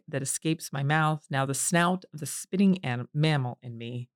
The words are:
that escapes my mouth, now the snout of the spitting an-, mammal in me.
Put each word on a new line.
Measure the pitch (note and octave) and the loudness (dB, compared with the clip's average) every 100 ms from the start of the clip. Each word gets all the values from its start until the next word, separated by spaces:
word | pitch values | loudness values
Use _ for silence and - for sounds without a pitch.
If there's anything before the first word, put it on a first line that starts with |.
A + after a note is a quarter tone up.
| - | -8
that | C#3+ | -6
escapes | C3+ - D#3+ D#3+ - | -4 -4 -2 -2 -4
my | C#3+ | -4
mouth, | C#3 D#3 D#3 D#3 - | 0 2 2 0 -2
now | C3+ | -2
the | C3+ | 0
snout | B2+ - E3+ F3 F#3 - | 0 0 2 2 0 -4
of | D3+ | -12
the | D3+ | -10
spitting | - - F#3+ G3 F#3 | -10 -6 2 4 4
an-, | C3 B2 B2 | 0 -4 -4
mammal | D3+ D#3 D3+ B2 - | 0 2 2 0 -6
in | B2 A#2 | -12 -10
me. | A#2 B2 B2 | -8 -8 -10